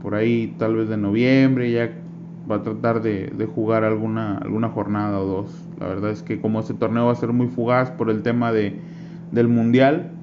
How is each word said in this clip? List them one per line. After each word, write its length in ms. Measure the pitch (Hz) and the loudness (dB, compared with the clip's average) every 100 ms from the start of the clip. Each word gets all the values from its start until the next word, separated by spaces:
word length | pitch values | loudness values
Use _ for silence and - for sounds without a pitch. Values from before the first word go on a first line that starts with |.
por 100 | 101 | -4
ahí 420 | 104 113 117 113 - | 0 2 2 0 -2
tal 160 | 110 113 | 0 2
vez 120 | 110 | 0
de 100 | 110 | 0
noviembre, 720 | 101 107 123 131 135 127 123 | 0 2 4 6 6 4 2
ya 180 | 117 117 - - - - - - | 0 0 -4 -14 -14 -14 -14 -4
va 80 | 104 | -2
a 40 | |
tratar 400 | 110 110 117 113 | -2 -2 0 2
de, 320 | 110 101 98 - | 0 -2 -4 -4
de 100 | 110 | -4
jugar 360 | - 110 113 | -2 2 2
alguna, 540 | 110 107 110 110 107 98 | 2 0 -2 -2 -2 -4
alguna 320 | 107 107 113 | -4 -2 -2
jornada 500 | 113 98 104 104 101 | -2 -2 -2 -2 -2
o 60 | 98 | -2
dos. 420 | 95 101 - - - | -2 -6 -10 -14 -10
La 80 | 95 | -6
verdad 240 | 95 104 | -4 -4
es 100 | 107 | -4
que 180 | - 110 | -6 -4
como 200 | 110 110 | 0 -2
este 160 | 110 110 | -2 -2
torneo 320 | 113 117 120 | 0 2 2
va 40 | |
a 40 | 120 | 2
ser 180 | 117 | 0
muy 140 | 120 123 | 0 0
fugaz 420 | 123 117 123 127 | 0 2 2 2
por 220 | - 110 | -2 0
el 100 | 107 | 0
tema 300 | 117 117 117 | 0 0 2
de, 240 | 110 101 - - - - - - | 2 0 -4 -12 -14 -14 -14 -4
del 160 | 117 117 | 2 4
mundial 640 | 117 113 123 131 160 - - | 4 4 6 6 4 -2 -12